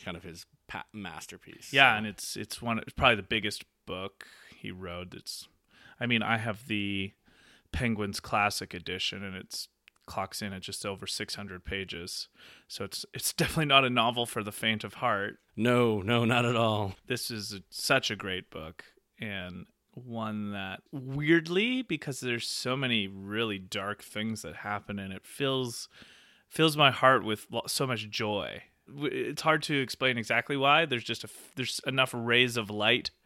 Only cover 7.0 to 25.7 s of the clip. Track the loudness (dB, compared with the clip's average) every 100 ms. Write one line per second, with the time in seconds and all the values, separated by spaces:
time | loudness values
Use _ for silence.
7 | -4 -10 _ _ -20 -20 _ -2 0 0
8 | -2 -6 -2 2 2 2 -6 -8 -6 -4
9 | -4 -6 -8 -10 -10 -12 -12 _ _ _
10 | -10 -6 -6 -6 -6 -6 -8 -6 -6 -6
11 | -6 -6 -6 -6 -8 -10 -6 -6 -6 -8
12 | -8 -8 -10 _ -20 -20 -14 -10 -8 -8
13 | -10 -6 -4 0 0 0 6 6 6 4
14 | 4 2 -2 -2 -4 -2 0 0 -2 -4
15 | 0 0 -2 -6 _ 0 4 6 4 2
16 | 2 4 4 4 4 4 4 2 0 -6
17 | -6 -4 -4 -6 -8 -10 -12 -6 2 2
18 | 2 -4 -4 -6 -6 -12 -12 -14 -20 _
19 | _ -12 -8 -8 -8 -12 -16 _ _ -18
20 | -10 -6 -6 -4 -6 -6 -8 -10 -10 -10
21 | -6 0 4 4 4 0 2 0 -2 -4
22 | -4 -4 -2 -2 -2 -4 -2 0 2 2
23 | 0 -4 -4 0 0 0 -4 -4 -4 -4
24 | -8 -6 -4 -4 -8 -8 -4 -4 -4 -6
25 | -6 -10 -12 -4 0 0 -2